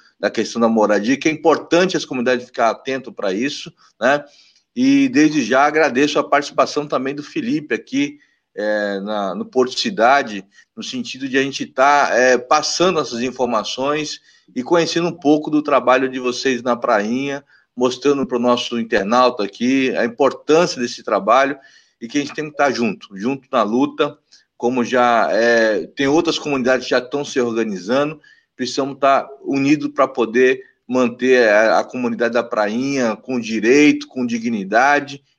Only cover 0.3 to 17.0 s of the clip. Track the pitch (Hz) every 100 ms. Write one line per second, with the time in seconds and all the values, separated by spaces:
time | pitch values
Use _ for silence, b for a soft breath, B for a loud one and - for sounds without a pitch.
0.3 | - 101 117 113 113 104 104 107 139 160
1.3 | 156 165 143 - 170 185 165 - 131 120
2.3 | 127 123 - 117 104 - 131 127 98 101
3.3 | 95 135 147 - b b - 120 147 b
4.3 | b b b _ - 131 139 135 123 151
5.3 | 151 110 131 147 151 151 123 147 151 143
6.3 | 143 147 151 131 - 147 147 135 147 147
7.3 | 170 117 147 - 113 - 135 143 b b
8.3 | b _ - 104 107 104 98 101 107 98
9.3 | 98 113 127 127 - 120 98 113 139 123
10.3 | 101 - b _ - 110 131 123 135 135
11.3 | 131 135 131 123 - 135 143 131 104 127
12.3 | 123 123 151 147 - 175 165 131 117 127
13.3 | 123 123 110 101 - 135 151 151 - b
14.3 | b _ 123 123 175 165 170 175 170 143
15.3 | 151 156 151 147 135 120 131 131 131 127
16.3 | 123 135 123 123 117 123 110